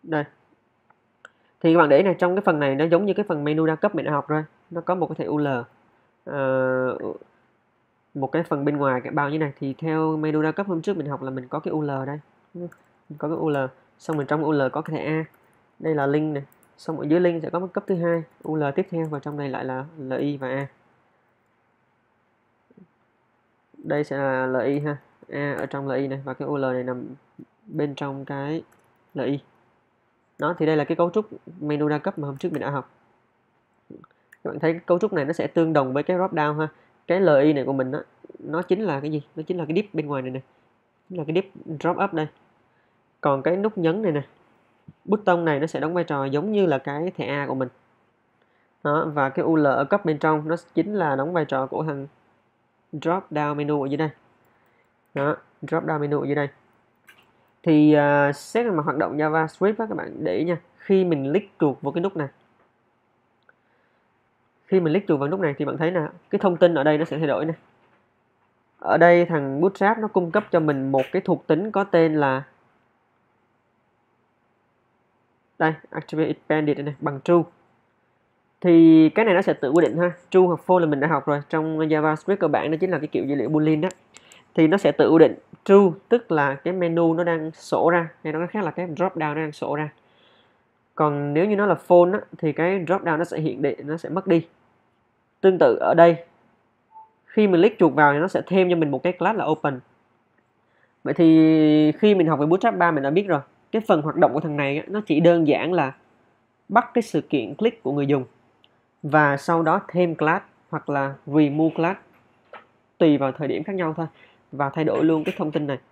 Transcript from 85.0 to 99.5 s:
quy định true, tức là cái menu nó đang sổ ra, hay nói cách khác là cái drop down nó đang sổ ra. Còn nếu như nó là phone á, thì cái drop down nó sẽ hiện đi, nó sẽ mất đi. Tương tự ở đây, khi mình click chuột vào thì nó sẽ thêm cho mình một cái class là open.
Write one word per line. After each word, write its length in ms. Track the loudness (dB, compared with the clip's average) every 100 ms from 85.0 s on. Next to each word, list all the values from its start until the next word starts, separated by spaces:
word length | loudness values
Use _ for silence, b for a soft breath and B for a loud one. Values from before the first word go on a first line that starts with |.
| 4
quy 80 | 8
định 160 | 6 4 _ -12
true, 260 | 6 6 6 0 _
tức 240 | -2 0
là 220 | 0 0
cái 200 | -2 -6
menu 400 | -2 0 2 2
nó 100 | 2
đang 260 | 0 -2 -4
sổ 400 | -12 -4 0 2
ra, 180 | 2 -2 -8
hay 80 | -8
nói 100 | -6
cách 80 | -6
khác 140 | -4
là 60 | -6
cái 180 | -6 -8 -4
drop 200 | -4 -2
down 180 | -4
nó 0 |
đang 180 | -4 -8
sổ 240 | -8 -6 -6
ra. 160 | -6 _ b b b b b b _ _ _
Còn 400 | -2 0 0 -2
nếu 100 | 0
như 120 | 0 0
nó 100 | 0
là 80 |
phone 380 | -2 6 6 6
á, 80 | 2 -6 -6
thì 140 | -4
cái 320 | 0 -2 -2 -2
drop 160 | -2
down 160 | 0 -2
nó 60 |
sẽ 160 | -2 -4
hiện 220 | -4 -2
đi, 120 | -4 -4
nó 120 | -8 -8
sẽ 120 | -6
mất 180 | -6 2
đi. 200 | 2 0 _ _ _ _ _ _ _ _ _
Tương 160 | 2 6
tự 180 | 4 4
ở 140 | 2 6
đây, 280 | 6 6 -8 _ _ _ _ _ _ -20 -20 _ _
khi 200 | 2 4
mình 140 | 6
click 180 | 4 6
chuột 160 | 2
vào 180 | 6 4
thì 60 | 4
nó 100 | 0
sẽ 140 | -2 0
thêm 240 | 0 2
cho 60 | 2
mình 140 | 0
một 120 | 0
cái 100 | -4
class 260 | -2 -2 -2
là 60 |
open. 360 | -2